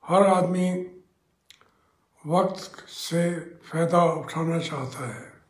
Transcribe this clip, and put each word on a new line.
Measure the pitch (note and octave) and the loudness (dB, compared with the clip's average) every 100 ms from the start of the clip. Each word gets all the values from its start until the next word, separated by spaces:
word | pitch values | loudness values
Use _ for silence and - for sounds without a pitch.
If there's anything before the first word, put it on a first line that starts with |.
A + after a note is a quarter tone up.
| - | 2
हर | F3+ G3 | 4 6
आदमी | F#3 F3+ F#3 F3+ F3+ - - _ _ _ _ _ - _ _ _ _ _ _ D3 | 6 2 0 0 -2 -6 -14 _ _ _ _ _ -20 _ _ _ _ _ _ 0
वक्त | E3+ F#3 - - - - | 2 2 -2 -14 -18 -18
से | - - E3 F3 F3 | -14 -4 0 0 -2
फ़ायदा | - - - D#3+ E3 F3 | -8 -18 -8 -2 2 4
उठाना | E3+ D#3+ C3+ - E3 E3 | 4 0 -6 -4 -2 -2
चाहता | - D3 B2+ - A#2+ | -4 -8 -8 -8 -10
है | G#2 - - | -10 -16 -20